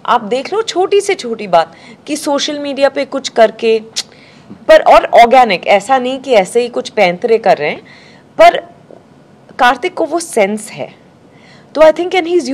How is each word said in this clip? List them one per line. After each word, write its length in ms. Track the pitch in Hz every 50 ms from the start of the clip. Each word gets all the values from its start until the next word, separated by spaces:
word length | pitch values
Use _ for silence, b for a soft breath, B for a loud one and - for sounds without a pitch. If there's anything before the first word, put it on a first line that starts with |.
| b
आप 160 | - 208 240
देख 320 | 233 202 226 262 262 - 370
लो, 80 | 427
छोटी 400 | - - - 330 370 392 - 403
से 140 | 381 - 381
छोटी 320 | - - 240 226 - 214 190
बात 260 | 170 170 160 - B B B B 233 B B -
कि 80 | 294
social 440 | 302 - 302 285 277 - - 294 294
media 300 | 285 285 277 254 277 269
पे 160 | 269 277 277
कुछ 240 | 269 277 269 269 -
करके, 520 | - 247 226 220 220 - 233 226 220 220 220 220 - - - - B B B B B B B B B - - -
पर, 140 | 320 311
और 240 | - - 262 311 330
organic, 600 | - - 196 233 233 254 262 254 226 190 165 - -
ऐसा 300 | 196 196 185 - 269 262
नहीं 220 | 247 247 262 269
कि 120 | 262 277
ऐसे 300 | 254 208 185 - - 233
ही 80 | 247 240
कुछ 200 | 240 254 247 -
पैंतरे 480 | - - 196 180 175 180 - 226 226 220
कर 200 | 220 196 165 -
रहे 120 | 143 156
हैं, 120 | 208 330 - B B B B B B B B B _ -
पर 260 | 320 349 - - - - - _ _ - - - _ _ _ _ _ _ _ _ _ - - -
कार्तिक 340 | 262 240 254 254 262 359 -
को 120 | - 330
वो 140 | 285 294 339
sense 520 | 330 - - 233 202 196 208 214 214 -
है। 320 | - 147 127 - - _ _ _ _ _ _ _ b b b b b b b b -
तो 60 | 269
I 100 | 311 311
think, 200 | 311 302 349 370
and 160 | 359 370 330 330
he's 220 | 359 349 277 240